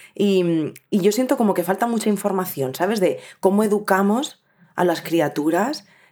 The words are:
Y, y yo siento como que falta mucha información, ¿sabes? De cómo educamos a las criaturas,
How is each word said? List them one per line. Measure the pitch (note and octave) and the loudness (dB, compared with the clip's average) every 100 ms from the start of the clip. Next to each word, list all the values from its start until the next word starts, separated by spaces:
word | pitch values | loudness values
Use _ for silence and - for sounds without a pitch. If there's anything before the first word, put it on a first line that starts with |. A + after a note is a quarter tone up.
| - | -14
Y, | - G#3 F#3+ F3 E3 D3+ - - | -2 2 2 2 0 -2 -8 -4
y | G#3 | 2
yo | F3+ | 2
siento | G#3 B3+ C#4 | 2 0 2
como | A3 | 2
que | F#3 | 2
falta | F3 F#3+ A#3+ | 0 -2 0
mucha | A3+ G#3+ | 0 0
información, | G3+ G#3 F#3+ F#3 - E3+ | 0 0 -2 -4 -4 -4
¿sabes? | C3 F3+ A3 | -2 -2 0
De | F#3 - - - | 0 -2 -10 0
cómo | F#3+ G3+ | 2 2
educamos | A3 G3+ G3+ F#3+ G3+ A3 D4+ - _ _ _ | 2 0 0 2 2 0 -2 -12 _ _ _
a | - | -2
las | F3 E3 | 0 0
criaturas, | - E3 D3 D3+ D3+ E3+ A3+ D#4 - _ _ | -2 -2 0 -2 -2 0 -2 -4 -12 _ _